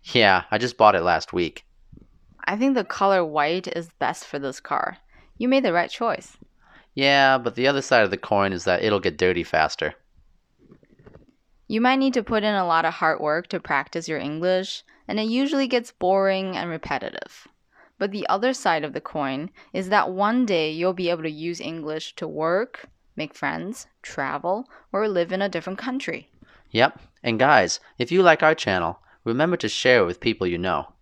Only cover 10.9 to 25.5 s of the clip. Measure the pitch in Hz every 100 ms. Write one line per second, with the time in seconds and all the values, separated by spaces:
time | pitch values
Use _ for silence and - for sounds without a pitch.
10.9 | _ - - _ _ _ _ _ 214 247
11.9 | 269 269 254 208 220 214 202 175 165 165
12.9 | - 160 156 151 156 180 185 - 143 139
13.9 | 170 160 156 135 156 175 185 190 - _
14.9 | _ - 208 220 240 277 285 262 247 233
15.9 | _ 185 196 196 190 190 185 175 165 -
16.9 | 135 - - - - - _ _ _ _
17.9 | _ 196 202 - 196 247 262 202 165 151
18.9 | - - 156 139 135 165 _ - 185 185
19.9 | 208 - 185 202 247 240 175 156 156 180
20.9 | 175 170 175 160 151 165 170 - 165 151
21.9 | 156 - - 160 156 160 180 254 - -
22.9 | _ _ - 151 - 139 160 180 240 -
23.9 | _ - - 139 143 175 202 262 - _
24.9 | 196 214 185 170 185 202